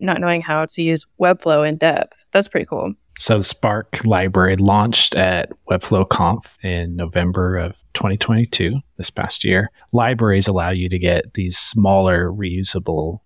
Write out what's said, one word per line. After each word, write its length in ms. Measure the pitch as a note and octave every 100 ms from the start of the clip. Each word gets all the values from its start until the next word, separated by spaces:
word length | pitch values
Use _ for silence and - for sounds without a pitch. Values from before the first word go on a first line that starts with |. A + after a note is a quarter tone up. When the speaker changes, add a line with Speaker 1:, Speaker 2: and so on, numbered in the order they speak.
Speaker 1:
not 200 | F#3+ F3
knowing 220 | F3 E3+
how 240 | E3 D#3 D#3+
to 160 | -
use 240 | E3 D#3+ - -
Webflow 480 | F3+ F3+ E3 D3+ D3+
in 120 | D#3
depth. 480 | D#3+ - - - _
That's 160 | G3 G3+
pretty 180 | - -
cool. 260 | D3 - G#3 _ -
Speaker 2:
So 220 | - G#2+
the 60 |
Spark 600 | G2 - G#2+ G#2 - -
library 520 | A2 F#2 F#2+ F#2+ F#2 F#2+
launched 580 | G2 G#2 A#2 A#2 -
at 360 | F2 F#2 F2+ - - -
Webflow 380 | F#2 - G2 F#2+
Conf 500 | - F2 A2+ - _
in 340 | F#2+ F2 F2 F2
November 600 | E2+ F2 F2+ F#2 F2+ F2+
of 180 | E2 - _
twenty 240 | - G2 G#2
twenty-two, 640 | - A2 A#2 - F2 C3+ - -
this 140 | -
past 340 | - - -
year. 260 | - F#2+ G2+ - _
Libraries 560 | A#2 A#2 A#2+ A2 G2 G2
allow 220 | F#2 E2+
you 180 | F#2 F2+
to 100 | F#2
get 360 | F2+ F2 -
these 220 | - F2+ -
smaller 760 | - A2 G2 F#2+ F#2 F2 F2
reusable 880 | G#2 F#2 F2+ F#2+ F#2+ F#2 D#2 D#2 D#2+